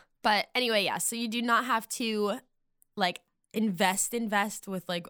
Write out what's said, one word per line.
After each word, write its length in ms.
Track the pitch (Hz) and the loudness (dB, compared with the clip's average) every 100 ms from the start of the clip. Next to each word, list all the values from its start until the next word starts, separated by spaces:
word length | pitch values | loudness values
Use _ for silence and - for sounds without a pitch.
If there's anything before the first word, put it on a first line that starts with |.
| _ _ | _ _
But 240 | 226 202 - | 2 2 0
anyway, 280 | 240 247 214 | -2 2 2
yeah, 140 | 165 135 | 2 0
so 180 | - | -2
you 120 | 233 233 | -2 -2
do 160 | 233 | -2
not 220 | 240 233 | 2 2
have 220 | 247 233 - | 2 -2 -2
to, 500 | - 226 214 202 247 - _ _ _ _ | -4 0 2 0 -2 -8 _ _ _ _
like, 260 | - 180 - - _ _ | -2 0 -2 -14 _ _
invest, 580 | 220 214 175 190 190 - | -2 0 2 2 2 -2
invest 560 | 240 220 202 208 - 202 | -2 0 0 0 -6 -8
with, 160 | 185 - | -6 -4
like, 180 | 175 | -6